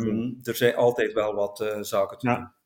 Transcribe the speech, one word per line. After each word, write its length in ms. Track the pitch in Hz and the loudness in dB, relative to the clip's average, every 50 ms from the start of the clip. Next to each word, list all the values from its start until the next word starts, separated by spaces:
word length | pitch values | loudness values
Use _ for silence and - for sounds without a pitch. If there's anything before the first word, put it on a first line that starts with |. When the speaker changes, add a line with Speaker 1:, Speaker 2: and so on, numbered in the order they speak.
| 113 | 0
Speaker 1:
Nee, 300 | 107 104 113 117 127 131 - | 0 -2 -2 -2 -4 -6 -8
zo. 80 | - 117 | -8 -6
Speaker 2:
er 60 | 110 | 0
zijn 180 | - 123 120 - | 2 2 4 4
altijd 360 | - 123 120 120 123 110 104 | 4 4 4 4 2 -2 0
wel 220 | - 110 107 107 101 | 0 0 0 0 0
wat, 260 | 104 101 101 - - | -2 -2 -2 -2 -4
eh, 180 | 107 107 107 104 | -4 -4 -4 -6
zaken 380 | 101 - 110 101 98 - - - | -6 -2 0 0 0 -2 -4 -2
te 80 | 127 120 | 0 0
Speaker 1:
Ja. 60 | 120 | 0
Speaker 2:
doen. 120 | - - - _ _ _ | 0 -2 -10 _ _ _